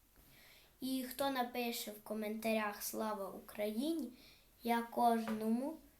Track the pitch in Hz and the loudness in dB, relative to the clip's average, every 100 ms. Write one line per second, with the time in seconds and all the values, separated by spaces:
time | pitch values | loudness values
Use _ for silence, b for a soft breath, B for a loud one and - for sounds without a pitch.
0 | _ - B B B B B - 262 262 | _ -20 B B B B B -10 -4 -2
1 | 254 - 277 262 240 247 240 233 - 208 | -2 0 2 2 0 0 -2 -2 -6 -8
2 | - 220 214 220 226 220 208 208 - 220 | -6 -4 -2 -2 2 2 2 -2 -6 -2
3 | 220 202 190 208 - - 208 214 294 330 | -2 -2 -4 -8 -10 -4 -2 0 0 0
4 | 247 B B B B - 233 233 226 240 | -2 B B B B -4 0 2 0 4
5 | 240 226 220 214 220 233 277 320 - | 6 6 2 0 2 2 0 -6 -12